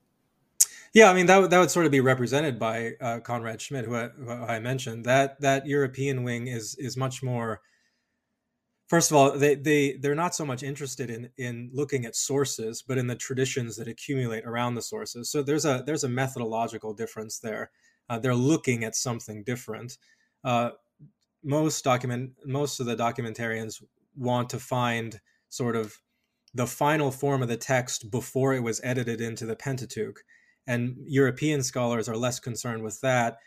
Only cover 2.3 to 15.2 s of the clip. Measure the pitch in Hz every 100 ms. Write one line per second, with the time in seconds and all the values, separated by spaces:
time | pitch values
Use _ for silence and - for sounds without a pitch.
2.3 | 139 156 110 113 113 117 - 123 117 -
3.3 | 120 113 110 - 139 113 120 120 - 120
4.3 | 120 117 113 120 131 123 113 117 135 135
5.3 | - 143 135 143 143 135 131 139 127 123
6.3 | 120 120 120 107 - 120 123 131 127 127
7.3 | 120 113 107 _ _ _ _ _ _ _
8.3 | _ _ _ _ _ - 170 - 151 139
9.3 | 143 147 139 147 147 139 135 139 147 175
10.3 | - 151 123 139 143 135 - 117 117 135
11.3 | - 123 120 123 131 143 135 117 - -
12.3 | 139 135 - 113 117 - 131 123 123 -
13.3 | 127 131 135 117 107 113 110 - 135 120
14.3 | 110 117 117 120 117 - 107 107 120